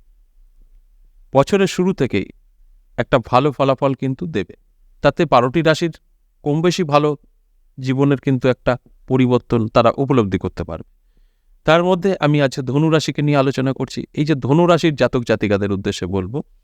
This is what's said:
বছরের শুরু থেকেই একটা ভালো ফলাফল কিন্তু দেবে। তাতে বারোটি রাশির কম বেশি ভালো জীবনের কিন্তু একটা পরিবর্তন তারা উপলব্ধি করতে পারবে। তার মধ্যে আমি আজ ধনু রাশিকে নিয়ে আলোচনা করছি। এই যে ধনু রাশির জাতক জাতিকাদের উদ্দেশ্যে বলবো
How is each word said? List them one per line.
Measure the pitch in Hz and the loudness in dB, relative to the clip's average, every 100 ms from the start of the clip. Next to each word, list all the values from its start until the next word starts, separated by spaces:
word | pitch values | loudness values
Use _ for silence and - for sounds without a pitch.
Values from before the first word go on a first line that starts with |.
| _ _ _ _ _ _ - - _ _ _ _ - | _ _ _ _ _ _ -20 -20 _ _ _ _ -2
বছরের | 131 139 196 196 | 0 2 2 0
শুরু | - 185 | 0 -2
থেকেই | 190 127 101 - - _ _ - _ _ - | -2 -2 -2 -6 -12 _ _ -20 _ _ -8
একটা | 120 131 - | 0 -2 2
ভালো | 123 147 | 2 2
ফলাফল | 131 139 131 139 | 0 -2 0 -2
কিন্তু | 131 135 131 175 | -2 -6 -6 -6
দেবে। | 113 90 - _ _ _ _ | -6 -6 -12 _ _ _ _
তাতে | 147 - | -2 0
বারোটি | 165 131 127 165 | 2 2 2 0
রাশির | 156 156 170 - _ _ _ _ | 0 0 -4 -8 _ _ _ _
কম | 147 151 | -4 -2
বেশি | 175 170 | 0 -2
ভালো | 160 147 151 143 _ _ _ _ _ - | 0 2 0 -2 _ _ _ _ _ -8
জীবনের | 131 131 139 135 | -4 0 2 0
কিন্তু | - 131 131 | 0 0 0
একটা | 120 - 120 _ _ - | 0 -2 -4 _ _ -2
পরিবর্তন | 131 127 123 - 120 110 | 0 2 0 0 -2 2
তারা | 123 117 - | 2 2 2
উপলব্ধি | 135 131 101 95 | 0 2 2 -2
করতে | 92 - | -4 -8
পারবে। | 85 80 - _ _ _ _ _ _ _ - | -10 -12 -14 _ _ _ _ _ _ _ 2
তার | 165 | 2
মধ্যে | 175 185 196 185 | 2 0 0 0
আমি | 147 147 | 0 2
আজ | 139 147 | 0 -2
ধনু | 127 139 160 | -4 0 2
রাশিকে | 156 151 147 | 0 0 -2
নিয়ে | 147 143 | 0 2
আলোচনা | 135 135 131 | 0 0 -4
করছি। | 131 135 - - | -4 -8 -8 -8
এই | - | -4
যে | 151 | -2
ধনু | 143 120 151 175 | -2 0 2 4
রাশির | 170 175 | 2 0
জাতক | 135 123 131 | 0 0 0
জাতিকাদের | 120 110 104 101 101 | -2 -2 0 0 0
উদ্দেশ্যে | 98 98 - 90 | -2 -4 -6 -4
বলবো | 98 92 135 - _ | -4 -4 -8 -12 _